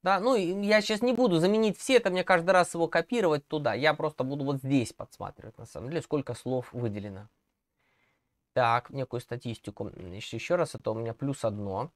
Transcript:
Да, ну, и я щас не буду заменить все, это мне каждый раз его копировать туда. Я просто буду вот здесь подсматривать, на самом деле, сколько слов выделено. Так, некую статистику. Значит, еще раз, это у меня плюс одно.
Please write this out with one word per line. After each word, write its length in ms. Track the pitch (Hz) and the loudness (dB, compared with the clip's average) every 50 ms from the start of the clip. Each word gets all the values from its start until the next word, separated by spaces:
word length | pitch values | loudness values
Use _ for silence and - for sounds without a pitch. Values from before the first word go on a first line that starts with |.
Да, 180 | - 185 196 185 | 2 2 0 2
ну, 160 | 190 247 269 | 2 2 2
и 280 | 220 180 165 185 202 208 | 2 2 0 -2 -2 2
я 160 | 202 214 214 | 4 4 4
щас 220 | 208 - 220 208 | 4 2 -2 0
не 100 | 240 247 | 0 0
буду 280 | 254 226 254 233 175 160 | 2 4 4 4 4 4
заменить 360 | 165 190 208 220 226 214 180 | 4 4 4 4 2 2 0
все, 200 | - - - 262 | -2 0 4 4
это 140 | 240 233 196 | 6 6 4
мне 140 | 180 185 175 | 0 0 2
каждый 260 | - 190 175 165 175 | 4 4 4 4 4
раз 220 | 185 180 175 - - | 6 6 4 4 2
его 140 | 170 165 160 | -2 -2 2
копировать 580 | - 170 170 _ 247 240 202 170 151 147 - _ | 2 0 0 _ 0 2 2 2 2 2 -2 _
туда. 260 | - 156 147 120 104 | -6 -2 -2 0 -2
Я 200 | 117 139 156 151 | 2 2 2 2
просто 300 | 151 151 151 147 - 131 | 2 -4 -6 -4 -4 -4
буду 200 | 131 143 147 139 | -4 -2 -4 -2
вот 140 | 139 143 135 | -2 -2 -4
здесь 340 | 131 135 139 135 120 - | 0 2 2 2 2 0
подсматривать, 640 | - _ - _ - _ 95 95 - - - 110 - - | -6 _ -16 _ -14 _ -12 -12 -12 -14 -20 -20 -18 -18
на 80 | - | -20
самом 240 | - - - 92 131 | -14 -14 -12 -10 -6
деле, 120 | 165 160 | -6 -8
сколько 320 | - - - 147 131 - 120 | -6 -2 -4 -4 -4 -4 -8
слов 380 | - - 127 127 127 123 - | -8 -6 -4 -4 -4 -4 -6
выделено. 560 | - 123 120 113 101 104 98 104 98 95 104 - _ _ _ _ _ _ _ _ _ _ _ _ _ _ _ _ _ _ _ _ _ _ _ _ | -8 -4 -4 -4 -4 -6 -10 -10 -12 -14 -18 -20 _ _ _ _ _ _ _ _ _ _ _ _ _ _ _ _ _ _ _ _ _ _ _ _
Так, 380 | _ 127 123 117 117 123 - - | _ 0 2 2 2 0 -2 -4
некую 300 | - 135 131 - - 120 | -8 -8 -8 -6 -8 -10
статистику. 680 | - _ 120 123 - 120 110 - _ - - - - 104 | -8 _ -12 -8 -8 -8 -10 -8 _ -14 -10 -10 -12 -12
Значит, 420 | - - 90 90 90 101 - - - | -10 -14 -16 -14 -14 -14 -12 -10 -10
еще 220 | 113 - - 170 | -10 -4 -2 0
раз, 180 | 180 165 - - | 0 0 -4 -6
это 160 | - - 123 | -8 -6 -6
у 20 | 110 | -4
меня 200 | 113 117 113 113 | -4 -6 -8 -8
плюс 300 | _ 135 139 135 - - | _ -6 -6 -6 -2 -4
одно. 460 | 113 104 104 101 98 95 98 - 165 _ | -4 -4 -4 -6 -6 -6 -6 -6 -8 _